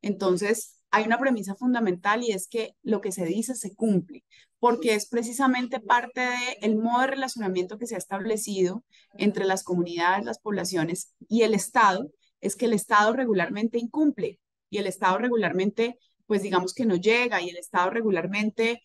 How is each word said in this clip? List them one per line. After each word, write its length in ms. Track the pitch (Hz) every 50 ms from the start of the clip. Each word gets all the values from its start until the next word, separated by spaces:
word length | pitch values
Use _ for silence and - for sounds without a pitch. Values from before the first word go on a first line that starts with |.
Entonces, 760 | - 208 202 - 196 185 180 180 202 202 226 220 - - - _ _ _
hay 160 | - 208 214
una 140 | 220 226 240
premisa 340 | 262 269 254 220 190 190 196
fundamental 680 | - 247 254 247 240 226 196 180 175 - 202 208 233 247
y 80 | 233
es 160 | 208 185 -
que 280 | - - 233 220 - _ _
lo 200 | _ - 214 202
que 100 | 202 208
se 140 | 185 190 180
dice 280 | 165 175 214 220 233 262
se 220 | 240 - 196 -
cumple, 500 | _ 226 226 202 180 160 - - - _ _ _ _ _ _ _
porque 380 | _ - 240 240 - - 240 220
es 120 | 208 208
precisamente 720 | - - 233 233 226 240 240 277 262 254 247 247 233 233 220
parte 420 | 226 202 247 240 240 247 - 262 254 247 247 247 240 254 - -
del 160 | 190 214 220
modo 260 | 214 226 233 233 247
de 60 | 262
relacionamiento 720 | 269 269 269 269 254 - 240 214 190 185 180 180 180 208
que 80 | 208 240
se 80 | 233 -
ha 60 | 180
establecido 840 | 175 - 196 196 196 220 233 214 - - 202 190 185 175 190 226 _ _ _ _ _ _ _
entre 320 | - - 208 202 196 202
las 180 | 190 190 190 -
comunidades, 640 | - 180 175 170 170 170 170 170 175 190 202 220
las 140 | 233 220 -
poblaciones 760 | _ 214 208 190 175 185 185 170 156 165 175 - - _ _ _ - _
y 140 | 214 233 226
el 100 | 214 226
Estado, 560 | 226 - - - 254 226 202 185 196 254 302 _ _ _ _ _ _
es 140 | - 196 -
que 100 | - 247
el 80 | 233 226
Estado 400 | 202 - - 226 208 208 214 233
regularmente 640 | 220 - 233 214 180 170 170 - 202 214 226 -
incumple 600 | 240 240 233 - 302 311 302 - - 170 - - _ _ _ _ _ _ _
y 80 | - 208
el 80 | 196
Estado 320 | 190 180 - 214 185 185 202
regularmente, 800 | 226 254 233 226 202 170 175 180 190 202 202 - 226 240 247 _ _ _ _ _ _
pues 160 | _ 214 202
digamos 320 | 180 202 185 185 185 185 -
que 120 | - 254
no 100 | 226 185
llega 460 | 175 180 208 226 240 247 247 220 185
y 80 | 175 175
el 80 | 170
Estado 320 | 175 180 - - 185 180 190
regularmente 920 | 214 233 226 220 196 170 170 190 196 208 214 214 - - 226 226 233 233 _